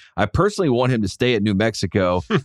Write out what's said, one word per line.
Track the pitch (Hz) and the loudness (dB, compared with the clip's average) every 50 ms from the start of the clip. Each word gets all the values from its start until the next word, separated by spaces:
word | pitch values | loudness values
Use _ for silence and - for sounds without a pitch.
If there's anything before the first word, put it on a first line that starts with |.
| - - - - | -20 -12 -4 -2
"I | 95 | -2
personally | 104 - - 170 208 208 - 190 151 | 0 0 0 0 0 0 0 0 0
want | 123 117 127 127 | 2 2 2 0
him | 131 117 107 | 0 0 -2
to | 92 | -4
stay | - - 123 123 123 | -4 -2 0 0 0
at | 110 101 | 2 0
New | 110 104 | 0 0
Mexico, | 95 107 113 110 - - 92 - 101 95 90 90 90 - - 226 160 - | 2 0 0 -2 -2 -6 -2 0 0 0 2 0 -2 -2 -2 -2 -2 0